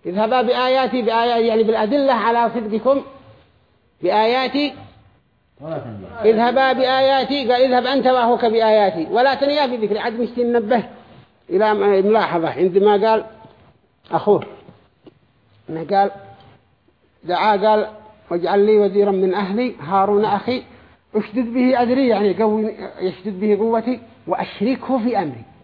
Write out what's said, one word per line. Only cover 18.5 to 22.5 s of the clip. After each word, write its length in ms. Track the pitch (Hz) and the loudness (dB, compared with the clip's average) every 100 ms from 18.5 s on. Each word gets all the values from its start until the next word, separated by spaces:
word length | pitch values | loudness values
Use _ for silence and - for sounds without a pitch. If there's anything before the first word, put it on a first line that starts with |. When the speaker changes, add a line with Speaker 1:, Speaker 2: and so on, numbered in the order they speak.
| 202 208 | 2 4
Speaker 1:
لي 120 | 214 | 4
وزيرا 320 | 202 202 202 | 4 2 2
من 240 | 190 190 | 2 0
أهلي 400 | 185 190 208 247 - | -2 -4 -2 -4 -6
هارون 440 | 143 196 196 208 | -2 0 2 2
أخي 380 | 214 202 - 247 - - - _ _ | 2 -2 -2 -6 -8 -20 -20 _ _
اشدد 400 | 220 - 220 233 | -6 -4 -6 -4
به 280 | 240 254 254 | 0 2 2
أزري"، 260 | 240 254 254 | 2 2 2
يعني 340 | 202 208 180 | 2 0 0
قوي، 340 | 220 | 0